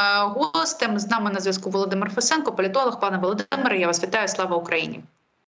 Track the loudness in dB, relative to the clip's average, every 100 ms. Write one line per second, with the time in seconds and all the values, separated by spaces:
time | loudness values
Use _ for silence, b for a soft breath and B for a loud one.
0 | 4 2 2 0 0 0 0 0 0 0
1 | 0 0 0 -2 -2 -2 -2 -2 0 0
2 | -2 0 0 2 0 0 0 2 0 0
3 | 0 0 0 -2 -2 0 0 2 2 0
4 | 0 0 0 -2 0 -2 0 -2 -2 -8
5 | -14 _ _ _ _